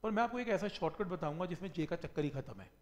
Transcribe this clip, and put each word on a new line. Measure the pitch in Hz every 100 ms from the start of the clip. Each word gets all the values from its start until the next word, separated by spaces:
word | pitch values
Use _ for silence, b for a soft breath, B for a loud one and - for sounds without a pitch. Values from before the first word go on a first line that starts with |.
पर | 220
मैं | 214
आपको | 233 247
एक | 233
ऐसा | 190 202
shortcut | - 165 - 196
बताऊंगा | 175 156 156 180
जिसमें | 170 190
J | 165 151
का | 170
चक्कर | - -
ही | 147
खत्म | 135 - 98
है। | 92 -